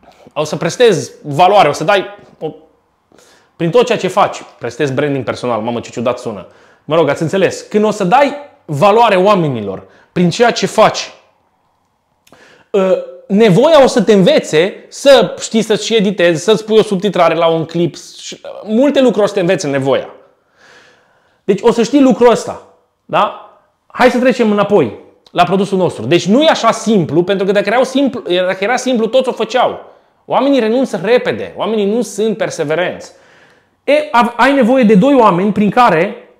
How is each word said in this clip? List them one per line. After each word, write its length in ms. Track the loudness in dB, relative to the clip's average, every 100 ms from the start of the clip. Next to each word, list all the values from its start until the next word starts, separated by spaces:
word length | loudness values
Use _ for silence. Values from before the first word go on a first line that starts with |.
| _ _ -12
o 100 | -8
să 120 | -6 -4
prestezi 560 | -6 2 2 2 -4 -12
valoare, 460 | -6 2 4 4 4
o 20 |
să 120 | 0
dai 220 | 0 -2 -2 -14 -20 _
o, 140 | -14 -14 _ _ _ _ _ _ _ _ _ -6
prin 140 | 0
tot 160 | 2 2
ceea 120 | -2
ce 100 | -2
faci, 340 | 0 -2 -4 -18 _
prestezi 340 | -10 -4 -4
branding 320 | -2 -2 -4 -6
personal, 360 | -6 -4 -4
mamă, 180 | -4 -6
ce 100 | -8
ciudat 300 | -6 -4 -4
sună. 280 | -8 -12 -16 _ _ _ -4
Mă 100 | 0
rog, 140 | 0
ați 120 | -2
înțeles. 400 | -4 0 -2 -2
Când 220 | -4 -2
o 80 | -2
să 120 | -2
dai 320 | 0 2 2 -2 -14 _ -10
valoare 500 | 0 2 4 2 2
oamenilor 680 | 2 2 0 -4 -8 -10 -14 _ _
prin 180 | -2 -2
ceea 220 | 2 0
ce 140 | 0 -2
faci, 480 | 2 0 0 -10 -18 _ _ _ _ _ _ _ _ _ _ _ _ _ _ _
ă, 240 | -2 0 0 -4 -16 -2
nevoia 560 | 2 4 4 6 6
o 40 | 4
să 160 | 2
te 100 | 2
învețe 720 | 4 4 2 0 0 0 -4 -18
să 460 | -2 4 4 4 -4
știi 220 | -4 -2
să-ți 240 | 0 -2 -2
și 100 | 0
editezi, 480 | 0 0 0 0
să-ți 220 | 0 -2 2
pui 120 | 0
o 60 |
subtitrare 520 | 2 -2 -2 0 0 2
la 120 | 0
un 180 | 0 -4
clip, 300 | -4 -4 -6
și, 460 | -18 -20 -18 -18 -18
ă, 160 | -16 -4
multe 360 | 0 2 2
lucruri 220 | 2 2
o 40 | 0
să 60 |
te 60 | 0
învețe 280 | -2 -2 -2
nevoia. 420 | -2 0 -2 -4 -14 _ _ _ _ _ -20 _ _ _ _ _ _
Deci 160 | -4 0
o 100 | 0
să 120 | 0
știi 180 | 0 2
lucrul 300 | 2 4 4
ăsta, 360 | 2 -2 -14 -18 _ _ _ -6
da? 400 | -2 -2 -6 -20 _ _ _ _
Hai 240 | 0 0
să 80 | 2
trecem 320 | 0 0 0
înapoi 480 | 0 2 0 0 -4 -20 _ _
la 120 | -2
produsul 340 | 0 0 -2 -2
nostru. 280 | -2 -4 -2
Deci 220 | -2 2
nu 160 | 2
e 40 | 2
așa 240 | 2 0
simplu, 520 | -2 0 0 0 0
pentru 220 | 0 -2 0
că 60 |
dacă 180 | -2 0
erau 140 | 0
simplu, 380 | 0 0 -2 -4
dacă 420 | -4 -2 -2 -2
era 120 | -2 -2
simplu, 320 | -2 -2 0
toți 220 | 0 -2
o 20 |
făceau. 580 | -4 -4 -2 -2 -4 -14 _ _ _ -6
Oamenii 340 | -2 0 0
renunță 420 | 0 -2 -2 -4
repede, 500 | -2 0 -2 -6 -10 -8
oamenii 280 | -4 -2 -2
nu 160 | -2
sunt 360 | -4 -4 -4 -4
perseverenți. 760 | -6 -6 -4 -2 -4 -8 -16 -20 _ _ _ _ _ _
E, 240 | -2 -2 0
av-, 220 | 0 0 0
ai 160 | 2
nevoie 300 | 2 2 4
de 120 | 4 4
doi 200 | 4 4
oameni 360 | 4 2 0
prin 180 | 0 0
care 460 | 2 2 2 -2 -6 -18